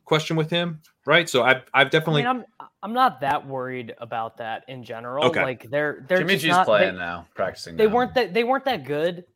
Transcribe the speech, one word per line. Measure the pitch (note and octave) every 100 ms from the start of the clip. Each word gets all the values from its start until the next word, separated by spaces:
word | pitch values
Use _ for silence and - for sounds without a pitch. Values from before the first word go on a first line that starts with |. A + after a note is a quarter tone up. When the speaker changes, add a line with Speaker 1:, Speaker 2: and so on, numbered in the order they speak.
Speaker 1:
question | - D#3 D3+ D#3+
with | D#3
him, | E3+ F3 D#3 _ _ -
right? | E3 E3
So | C3
I've, | A#2+ C3 -
I've | C3+ C3+
definitely | D#3+ D#3+ D3+ A#3+
Speaker 2:
I |
mean, | B3+ - -
I'm, | - _
I'm | G3+
not | A#3+ B3+ -
that | C#3 D3+ C#3
worried | C3+ B2+ B2+ A#2 -
about | A#2 A#2+ A2+ -
that | A2+ A2 -
in | C3
general. | A#2 A2+ A#2+ C3+ D#3+
Speaker 1:
Okay. | G3
Speaker 2:
Like, | C3+ B2 A#2
they're, | C#3+ D3+ - C3+
they're | F3+
Speaker 3:
Jimmy | D#3+
Speaker 2:
just | F#3+
Speaker 3:
G's | D#3+
Speaker 2:
not, | F3+ D#3+
Speaker 3:
playing | G#2 F#2+
Speaker 2:
they, | F2+
Speaker 3:
now, | E2+ E2+ -
practicing | - F#2 - - E2+
Speaker 2:
they | A3
Speaker 3:
now. |
Speaker 2:
weren't | A#3 B3
that, | B3+ G3+
they | G3
weren't | A#3 C4 C4+
that | A3
good | C3 D3 E3+ F3 -